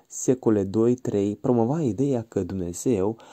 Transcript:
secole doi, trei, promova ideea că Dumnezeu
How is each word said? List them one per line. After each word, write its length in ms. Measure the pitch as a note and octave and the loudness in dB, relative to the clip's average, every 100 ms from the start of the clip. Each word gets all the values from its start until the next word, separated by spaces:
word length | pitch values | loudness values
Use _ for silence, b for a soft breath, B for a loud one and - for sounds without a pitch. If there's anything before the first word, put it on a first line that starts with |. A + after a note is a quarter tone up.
| b | b
secole 580 | - - B2+ - G#2+ | -6 -2 0 2 2
doi, 300 | G2 G#2 A2+ | 2 2 2
trei, 420 | B2 - G#2 G2+ G#2 | 2 0 0 0 -2
promova 460 | - B2 A2+ D#3+ | 0 2 2 0
ideea 420 | C#3+ G2 C#3 B2 A2+ | -2 0 0 -2 -2
că 140 | - | -4
Dumnezeu 760 | F2+ F#2+ F2 F2 C3 A2 G2 A#2 B | -4 -4 -6 -4 0 0 0 -4 B